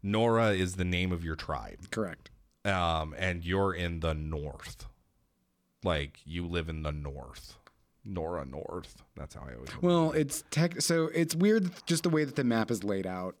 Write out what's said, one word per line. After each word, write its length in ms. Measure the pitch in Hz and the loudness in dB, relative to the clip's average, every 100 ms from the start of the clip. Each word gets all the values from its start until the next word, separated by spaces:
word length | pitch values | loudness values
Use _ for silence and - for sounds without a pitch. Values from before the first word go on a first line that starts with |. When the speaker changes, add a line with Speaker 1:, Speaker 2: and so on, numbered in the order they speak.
Speaker 1:
Nora 480 | 101 107 117 113 113 | 0 2 4 6 4
is 240 | 98 92 92 | 4 2 0
the 80 | |
name 280 | 90 90 92 | 0 2 2
of 120 | 87 | 0
your 100 | 82 78 | -2 -6
tribe. 540 | - 71 52 50 87 | -4 -4 -6 -14 -8
Speaker 2:
Correct. 400 | - 101 - - - _ _ | -4 -4 -6 -16 -20 _ _
Speaker 1:
Um, 500 | 101 95 87 80 78 76 | -2 2 2 2 -2 -2
and 260 | 95 87 | -2 -2
you're 280 | 85 95 98 | 0 2 2
in 260 | 87 87 85 | 0 -2 0
the 140 | 82 | -2
north. 720 | 78 76 78 73 - - - - _ _ _ _ _ _ _ _ _ | -2 -2 -4 -6 -10 -14 -14 -16 _ _ _ _ _ _ _ _ _
Like, 380 | 98 80 71 - | -2 0 -2 -10
you 220 | - 85 87 | -8 -6 -2
live 220 | 85 80 | -2 -2
in 140 | 80 | -4
the 100 | 76 | -4
north. 640 | 76 71 69 65 - - - - _ _ _ | -4 -6 -10 -14 -16 -20 -20 -20 _ _ _
Nora 400 | 101 90 80 85 | -10 -6 -4 -4
North. 580 | 69 69 - 87 - - - - | -6 -8 -8 -8 -10 -18 -20 -14
That's 180 | 71 | -14
how 80 | - | -12
I 120 | - | -14
always 140 | 60 64 - | -12 -12 0
Speaker 2:
Well, 160 | 175 170 160 | 4 6 4
Speaker 1:
remember 40 | 156 | 2
it. 20 | |
Speaker 2:
it's 220 | 143 - - | 0 -2 -4
tech-, 300 | - 170 170 | 2 2 2
so 260 | - 165 160 | 2 4 4
it's 200 | 160 165 | 2 0
weird 360 | 160 202 220 185 - - | 4 6 6 4 -4 0
just 160 | 165 | 2
the 80 | 180 | 4
way 140 | 160 | 2
that 120 | 147 131 | 2 2
the 80 | |
map 260 | 123 117 110 | 2 2 2
is 140 | 113 | 0
laid 220 | 101 98 92 | 0 -2 -2
out. 300 | 92 92 - | -4 -6 -10